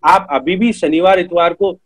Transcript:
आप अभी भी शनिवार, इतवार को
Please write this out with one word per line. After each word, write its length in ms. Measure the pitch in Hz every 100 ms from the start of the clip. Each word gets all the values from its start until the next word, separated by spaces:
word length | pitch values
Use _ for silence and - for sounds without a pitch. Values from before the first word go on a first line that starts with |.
आप 240 | 156 190 185
अभी 240 | 139 131 185
भी 180 | 233
शनिवार, 460 | - 156 160 185 190
इतवार 340 | 180 170 170
को 260 | 175 196 180